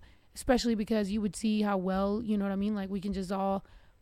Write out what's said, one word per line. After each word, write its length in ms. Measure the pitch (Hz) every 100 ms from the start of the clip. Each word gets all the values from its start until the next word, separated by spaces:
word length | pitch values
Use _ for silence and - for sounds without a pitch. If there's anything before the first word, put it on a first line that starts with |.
| - - - -
especially 400 | - 240 233 220
because 340 | 208 214 196
you 100 | 214
would 160 | 202 -
see 280 | 220 214
how 140 | 208 196
well, 440 | 185 190 196 208
you 140 | 220 208
know 80 | 196
what 60 |
I 60 | 196
mean? 180 | 202 208
Like, 160 | 190
we 100 | 196
can 100 | 202
just 200 | 190 180
all 340 | 196 196 196 - - - -